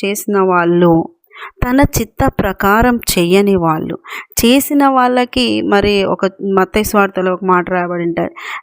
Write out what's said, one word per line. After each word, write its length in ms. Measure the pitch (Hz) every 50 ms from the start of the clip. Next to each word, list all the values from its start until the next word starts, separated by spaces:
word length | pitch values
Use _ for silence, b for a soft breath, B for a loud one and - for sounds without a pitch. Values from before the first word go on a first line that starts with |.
| -
చేసిన 360 | 196 202 214 - - 202 196
వాళ్ళు, 680 | 190 185 180 175 170 170 175 175 175 175 165 165 165 - - _ _ B B B B B B _ - 247
తన 120 | 254 269 285 - - -
చిత్త 320 | 226 220 _ - 262 262 - -
ప్రకారం 580 | - 202 190 - - 196 202 220 240 247 240
చెయ్యని 600 | 226 - - - 190 175 170 180 196 202 202 196
వాళ్ళు, 420 | 185 170 165 156 160 170 170 165 - B B B B B B _ - -
చేసిన 420 | 233 247 277 269 - 294 285 285
వాళ్ళకి 760 | 269 269 262 247 247 247 247 247 247 - 254 247 226 214 107 -
మరి 420 | 190 202 202 196 208 208 202 190
ఒక 220 | - 185 - -
మత్తయి 580 | 185 190 - - 196 196 190 185 185 - 214 214
సువార్తలో 480 | - - 208 196 196 - 190 185 185 185
ఒక 120 | 180 202
మాట 260 | 185 185 180 175 -
రాయబడి 340 | 185 180 175 175 175 175 175
ఉంటుంది, 300 | 170 170 175 170 - B B B B B B